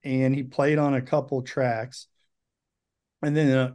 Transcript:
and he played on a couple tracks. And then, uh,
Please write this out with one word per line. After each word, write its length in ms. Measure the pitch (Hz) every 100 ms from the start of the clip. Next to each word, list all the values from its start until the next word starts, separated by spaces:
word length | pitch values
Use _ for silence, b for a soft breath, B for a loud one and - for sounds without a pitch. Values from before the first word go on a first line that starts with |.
and 300 | 139 131 131
he 80 | 139
played 360 | 135 - 143 151
on 140 | 143
a 80 | 131
couple 400 | 127 151 131 135
tracks. 680 | 127 143 127 113 123 - - _ _ _ _ _ _ _ _ _ _ _
And 120 | 151
then, 160 | 151 143
uh, 220 | 131 127